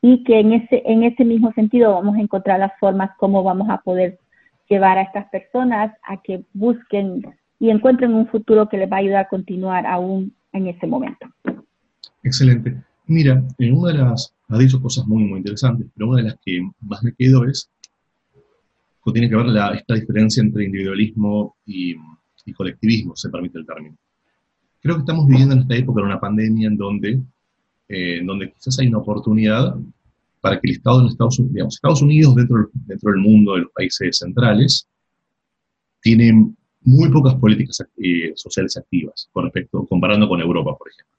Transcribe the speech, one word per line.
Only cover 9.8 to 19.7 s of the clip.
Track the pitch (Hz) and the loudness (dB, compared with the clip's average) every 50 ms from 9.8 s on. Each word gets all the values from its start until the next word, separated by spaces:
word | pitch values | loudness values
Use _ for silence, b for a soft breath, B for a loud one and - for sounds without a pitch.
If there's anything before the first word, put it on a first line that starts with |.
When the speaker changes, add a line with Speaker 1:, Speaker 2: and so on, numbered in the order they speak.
| - | -4
Speaker 1:
aún | 113 180 180 180 185 196 190 190 196 - _ _ _ _ | -2 -4 -4 -4 -4 -4 -6 -6 -8 -10 _ _ _ _
en | 196 190 180 | -6 -6 -6
ese | 175 175 - | -6 -8 -6
momento. | 175 156 135 - - - _ - - _ _ _ - - - - _ _ _ _ _ _ _ - - _ _ _ | -6 -4 -4 -6 -8 -10 _ -20 -20 _ _ _ -10 -10 -10 -16 _ _ _ _ _ _ _ -20 -20 _ _ _
Speaker 2:
Excelente. | 131 127 - 143 131 123 117 110 120 131 - - _ _ _ _ | -4 -2 2 4 4 4 2 0 -6 -8 -10 -14 _ _ _ _
Mira, | - 160 165 156 139 131 131 127 - - _ | -2 0 2 4 4 2 2 0 -2 -4 _
eh, | 123 117 131 | 0 0 2
una | 156 175 175 160 | 2 0 0 0
de | 147 | 0
las, | 131 123 117 127 - - _ _ _ _ | 0 0 0 -2 -6 -10 _ _ _ _
has | 113 113 | 0 2
dicho | 131 131 131 131 | 4 4 2 2
cosas | 131 117 - 127 - | -2 -4 -6 -6 -4
muy, | 104 107 110 107 | -2 0 0 0
muy | 101 95 95 | -2 -4 -6
interesantes, | 95 101 104 - 135 123 113 120 104 - _ | -8 -8 -8 -2 -2 -2 -2 -2 -6 -10 _
pero | - 107 113 | -8 -4 0
una | 127 123 | 0 0
de | 113 107 | 0 -2
las | - _ _ | -6 _ _
que | - 92 90 90 98 - _ | -8 -6 -6 -6 -8 -12 _
más | - 101 104 - 113 | -14 -14 -12 -6 -6
me | 120 127 | -8 -4
quedo | _ 127 131 135 131 120 | _ 2 4 4 4 4
es, | 123 139 - - _ _ _ _ _ _ _ _ _ _ _ _ _ _ _ _ _ _ _ _ _ _ _ _ _ _ _ _ | 0 -4 -8 -10 _ _ _ _ _ _ _ _ _ _ _ _ _ _ _ _ _ _ _ _ _ _ _ _ _ _ _ _
o | 113 101 | -4 -2
tiene | 110 117 117 | 0 0 0
que | 107 | 0
ver | 107 117 | 0 0
la, | 120 110 107 101 101 | 2 0 0 0 -2